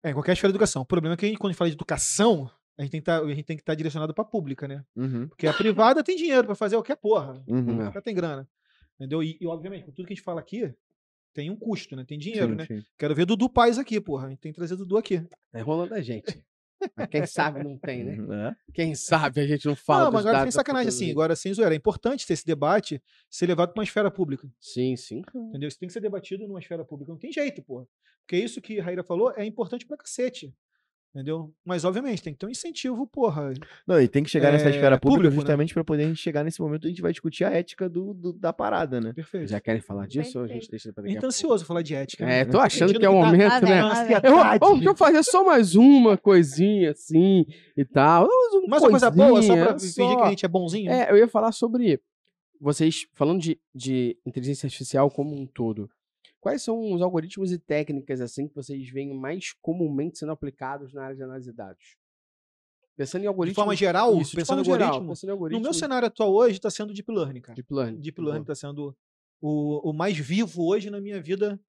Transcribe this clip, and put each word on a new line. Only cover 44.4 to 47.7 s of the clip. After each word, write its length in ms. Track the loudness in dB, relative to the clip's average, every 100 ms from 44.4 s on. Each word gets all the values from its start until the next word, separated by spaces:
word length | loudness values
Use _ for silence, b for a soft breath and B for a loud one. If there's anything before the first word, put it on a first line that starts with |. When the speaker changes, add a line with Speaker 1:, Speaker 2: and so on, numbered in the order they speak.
Speaker 1:
Ansiedade. 180 | 8 6
Speaker 3:
vamos, 160 | 6 6
deixa 100 | 6
eu 40 | 6
fazer 260 | 6 6
só 220 | 6 6 8
mais 300 | 6 8 10
uma 420 | 10 10 8 6
coisinha, 760 | 6 6 6 2 2 4 2
assim, 540 | 0 2 4 6 6 2 B B